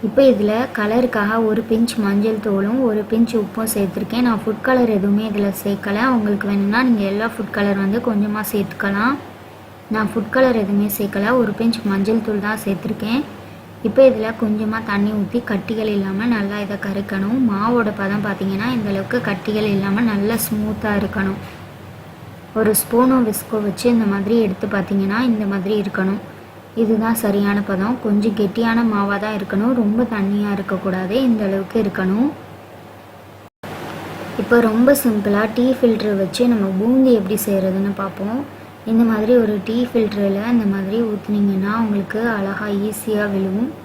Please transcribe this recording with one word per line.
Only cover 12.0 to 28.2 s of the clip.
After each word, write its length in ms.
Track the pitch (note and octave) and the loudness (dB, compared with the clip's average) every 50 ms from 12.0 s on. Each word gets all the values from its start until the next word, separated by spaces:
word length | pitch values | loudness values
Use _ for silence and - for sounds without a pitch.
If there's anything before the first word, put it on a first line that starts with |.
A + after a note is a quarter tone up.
| G3 G3+ A3 A3+ A3 | 2 2 0 0 0
தூள் 180 | - G#3+ G#3 G3 G#3 | -2 -4 -2 -2 -2
தான் 160 | G#3+ G#3+ - | -4 -4 -2
சேர்த்திருக்கேன். 560 | G3+ G3 F3+ - - A3 - - G#3 A#3 C4 D#4 - - - - - - - - - - - - A3+ | -4 -4 -2 -2 -6 -6 -4 -4 -2 -2 -2 -2 -4 -10 -16 -18 -18 -18 -20 -20 -20 -20 -6 -4 -2
இப்போ 140 | G#3 - C4+ C4 | 6 8 8 8
இதுல 240 | A3+ G#3+ G#3+ A3 A3+ A3+ A#3 | 8 4 -2 -4 -2 -2 -2
கொஞ்சமா 380 | G#3+ G#3+ G#3+ A3 G#3+ A3 A3+ A3 A3 | 0 0 0 -2 -2 -4 -4 -4 -2
தண்ணி 220 | G3+ G3+ G3+ G#3 G#3+ G#3+ | 0 0 2 2 2 0
ஊத்தி 200 | G3 F#3 - A#3+ A#3+ - A3 | -2 0 -2 -4 -2 0 -4
கட்டிகள் 420 | F#3+ F#3+ - A3+ G#3+ A3 A3 G#3 G3+ | -4 -2 -4 -4 -2 -2 0 0 0
இல்லாம 280 | G3 G3 F#3+ G3 A3 A#3+ A#3+ A3 | 0 -2 -2 0 0 0 2 0
நல்லா 200 | G3+ G3 G3+ G#3 G#3 | 0 -2 -2 -4 -6
இதை 120 | F#3+ G3+ G3 - G3+ | -6 -6 -6 -4 -4
கரைக்கணும். 500 | G3 G3 G3 G3+ G3+ F#3+ G3 G3+ A#3 C4+ C4 A#3 G3+ | -4 -4 -4 -4 -4 -2 -2 0 0 2 2 2 2
மாவோட 380 | G3 G#3 A3+ B3 A#3+ A#3 G#3 G3+ - G3 | 0 0 2 2 2 2 0 -2 -2 -2
பதம் 240 | G3 G3+ G#3 G3+ G#3 | -2 -2 -2 -2 -2
பாத்தீங்கன்னா 400 | G3 F#3+ F#3+ G3 F#3+ G3 G#3+ A#3+ B3+ A#3+ | -4 -2 -2 -2 -2 -2 -2 -2 -2 -2
இந்த 120 | G#3+ G3+ G3 | -2 -2 -2
அளவுக்கு 260 | G3 G3 - - B3 A#3+ A3+ | -2 -2 -2 -2 -2 -2 -2
கட்டிகள் 420 | G3+ F#3 - - G#3+ G#3+ G#3 G#3+ G3+ | -4 -4 -4 -2 -2 0 0 0 0
இல்லாம 340 | G3 F#3+ G3+ G3 G#3 A#3+ A3+ G#3+ | 0 0 0 0 2 2 2 0
நல்லா 240 | G3+ G3 G#3 A#3 A3+ - - | 0 0 0 0 0 -2 -2
ஸ்மூத்தா 440 | A3+ G#3 G#3+ G#3+ G#3+ G#3 - G#3+ G#3 G3+ G3+ | -2 -2 -2 -2 -4 -2 -2 0 0 0 0
இருக்கணும். 380 | G3 - G#3+ G3 F#3+ G3 G3+ - - - - - - - - - - - - - - - - - - - - - - - A3 | -2 -2 -2 -2 -2 -4 -6 -8 -14 -16 -16 -18 -18 -18 -18 -18 -18 -18 -18 -18 -20 -20 -18 -18 -18 -18 -20 -20 -8 -2 0
ஒரு 120 | A3 G#3 G#3+ G#3 | 2 2 2 2
ஸ்பூனோ 380 | - - - A#3 B3 C4 C4 C4 A#3+ | 0 0 2 4 4 6 6 4 2
விஸ்கோ 320 | G#3+ G#3 - - - - A3 G#3 | 2 0 -4 -6 -4 -4 -2 -2
வச்சு 200 | G#3 G3 - - A#3+ A#3+ | -2 -4 0 2 2 4
இந்த 140 | A#3 A3 G3+ G3+ | 4 4 2 0
மாதிரி 240 | G3 G3 G3 A3+ A#3 A3+ | 0 0 2 2 2 2
எடுத்து 220 | G3+ F#3 - - G#3 G3+ | 2 0 -2 -4 -2 -2
பாத்தீங்கன்னா 460 | G3+ F#3 - G3+ G3 G3 G3 G3+ A3+ B3+ | -2 -2 0 0 0 0 0 0 0 2
இந்த 180 | B3+ A#3 G#3+ G#3+ G3 | 2 2 0 0 -2
மாதிரி 240 | G3 G3 F3+ G3 G#3+ G#3+ G3+ | -2 -2 -2 0 0 0 -2
இருக்கணும். 400 | G3 - F#3 F#3+ F#3+ G3 G3+ - - - - - - - - - - - A3+ A3+ | -2 -2 -2 0 0 -2 -4 -6 -12 -16 -18 -20 -20 -20 -20 -20 -12 -2 -2 0
இதுதான் 360 | G#3+ A3+ G#3 A3 A3+ A#3 A3+ | 2 2 2 2 0 0 0
சரியான 380 | - G#3 G3 G3+ G3+ G3+ G3+ G#3 G3+ G3+ | 0 0 2 2 2 2 2 0 0 -2
பதம். 260 | G3 F3+ F#3+ G#3+ B3 B3+ - | -2 -2 0 -2 -2 -2 0
கொஞ்சம் 300 | A3 G#3 G#3 | 0 2 2